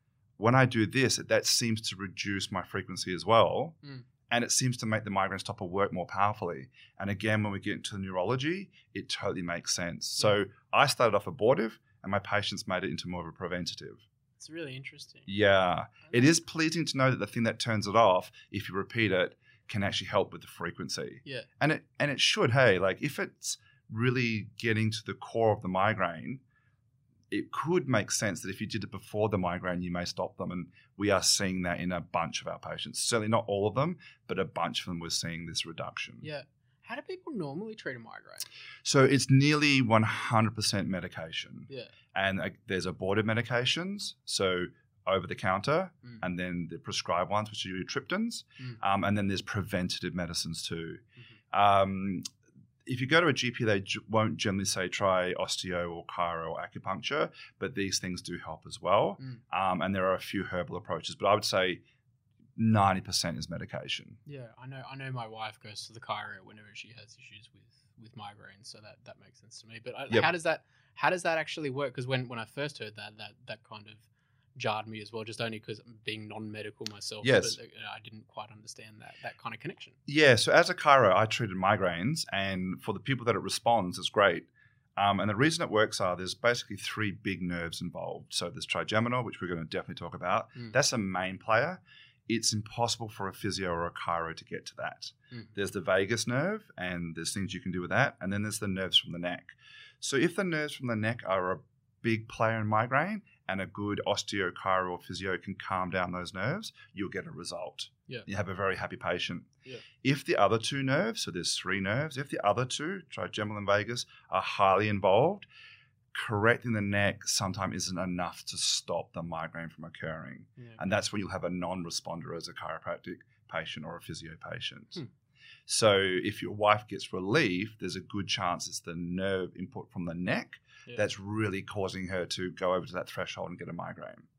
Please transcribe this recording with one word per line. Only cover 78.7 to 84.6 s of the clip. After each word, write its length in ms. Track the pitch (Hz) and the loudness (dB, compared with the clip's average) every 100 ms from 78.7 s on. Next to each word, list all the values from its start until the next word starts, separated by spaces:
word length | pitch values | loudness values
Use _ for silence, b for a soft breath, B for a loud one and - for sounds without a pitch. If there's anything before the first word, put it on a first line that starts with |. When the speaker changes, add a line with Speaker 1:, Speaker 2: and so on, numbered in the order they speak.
| - 107 107 | -18 -18 -20
Speaker 2:
that, 120 | - - | -20 -14
that 160 | 117 - | -14 -10
kind 160 | 117 | -10
of 60 | 110 | -10
connection. 320 | 156 - - _ - | -10 -12 -16 _ -6
Speaker 1:
Yeah, 280 | 143 147 | 6 8
so 160 | 117 - | 8 8
as 160 | 156 175 | 6 6
a 60 | |
chiro, 400 | 175 151 139 107 | 4 8 10 10
I 120 | 92 107 | 8 4
treated 300 | - 113 92 | 2 -4 0
migraines, 680 | 92 104 92 85 107 160 - | 4 4 2 0 -2 -2 -4
and 500 | 98 98 95 92 92 | -2 -2 -2 -4 -6
for 100 | - | -6
the 60 | 98 | -6
people 260 | 117 131 117 | -2 -2 2
that 100 | 98 | 0
it 40 | |
responds, 600 | 95 - 123 117 90 87 | 0 -2 2 4 2 -4
it's 80 | 90 | -2
great. 380 | - 98 85 - b | 4 4 4 -4 b